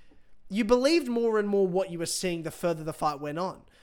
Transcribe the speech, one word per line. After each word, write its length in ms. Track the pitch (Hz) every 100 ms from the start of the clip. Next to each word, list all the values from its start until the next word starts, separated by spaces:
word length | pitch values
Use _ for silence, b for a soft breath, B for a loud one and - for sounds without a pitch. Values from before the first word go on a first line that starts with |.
| b b b b -
you 140 | 196
believed 440 | 214 247 269 339 254
more 320 | 233 233 214
and 80 | 202
more 180 | 202 185
what 220 | 185 190
you 80 | 170
were 80 | 165
seeing 380 | - 185 170
the 80 | 156
further 320 | - 175 160
the 100 | 156
fight 260 | 147 156 143
went 200 | 147 156
on. 220 | 185 - - b